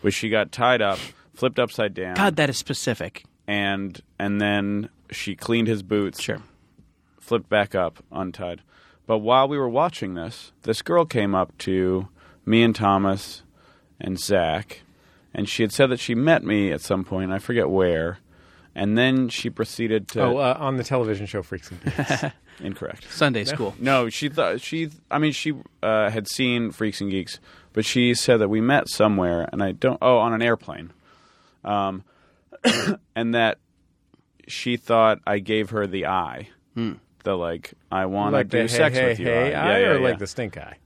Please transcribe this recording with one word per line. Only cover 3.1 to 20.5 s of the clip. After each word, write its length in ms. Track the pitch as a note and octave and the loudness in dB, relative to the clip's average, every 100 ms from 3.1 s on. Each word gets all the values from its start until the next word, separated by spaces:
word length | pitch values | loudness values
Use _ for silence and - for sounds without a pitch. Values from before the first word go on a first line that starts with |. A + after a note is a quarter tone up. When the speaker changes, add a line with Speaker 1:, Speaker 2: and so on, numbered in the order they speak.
| - _ _ - | -10 _ _ -6
Speaker 1:
And, 540 | G#2 G2+ G2 G2 F2 _ - | -2 0 -2 -6 -10 _ -6
and 220 | G2+ G2+ | -2 0
then 480 | G#2 G#2 G2+ G#2 G#2+ _ _ | 2 2 0 -4 -6 _ _
she 240 | - - F#2 | -10 -10 -8
cleaned 320 | - A#2 A2+ | -2 0 2
his 140 | G#2+ | -2
boots, 400 | F#2 G#2 G2 - | -2 -2 -2 -4
Speaker 2:
Sure. 180 | - G#2 - _ _ _ _ _ _ _ | -6 -8 -10 _ _ _ _ _ _ _
Speaker 1:
flipped 280 | - A#2 - | -4 -4 0
back 260 | G#2+ G2+ | 0 2
up, 280 | F#2+ E2+ - _ | 0 -2 -6 _
untied. 500 | D#2+ F#2+ - F2+ E2+ _ _ _ _ - | -8 -8 -8 -10 -10 _ _ _ _ -2
But 120 | A2 | 0
while 300 | G#2+ B2+ C3+ | 4 4 4
we 100 | D3 | 0
were 100 | B2+ | 0
watching 460 | B2 E3+ - F#2+ | 0 0 -2 -8
this, 380 | F2+ E2+ - - _ | -6 -8 -12 -20 _
this 180 | - A2 | -4 -4
girl 220 | - E3+ | 2 2
came 300 | E3 B2 G2+ | 2 0 0
up 220 | F#2+ F2+ - | 0 0 -4
to 500 | - F#2 F#2 F#2 F#2+ _ - _ - | -2 0 2 0 -4 _ -20 _ 2
me 160 | A2+ | 4
and 120 | A#2 | 4
Thomas 680 | G#2+ G2+ G2 G2 G2 - - _ _ _ _ _ _ | 4 2 4 2 -2 -6 -18 _ _ _ _ _ _
and 180 | - F#2 | -8 -6
Zach, 640 | - G2 D#2+ D#2 - - _ _ _ _ _ | 2 2 2 -2 -6 -18 _ _ _ _ _
and 140 | - G2+ | -6 -4
she 140 | - | 0
had 100 | A2 | 0
said 180 | - C3+ | 2 2
that 100 | B2 | 2
she 140 | - | -2
met 300 | A#2 D3+ E3 | 0 4 2
me 260 | - G#2 G2 | 2 2 2
at 80 | D2 | -2
some 220 | - F#2+ | -2 -4
point, 280 | F2+ F#2+ F#2+ | -2 -4 -2
I 60 | F#2+ | -4
forget 300 | - A#2+ D#2 | -2 0 2
where, 500 | F#2+ F#2 D#2+ E2 F#2+ _ _ _ - _ | 4 4 2 -2 -6 _ _ _ -20 _
and 220 | - G2+ A2 | -4 0 4
then 320 | C3 C3 B2 | 4 4 0
she 220 | - A#2+ | -4 -8
proceeded 580 | - A2+ - A2+ A2 G2 | -6 -6 -4 0 0 -2
to 140 | A2+ | 0
Speaker 3:
Oh, 140 | B2+ B2+ | 0 2
uh, 180 | C3 | 0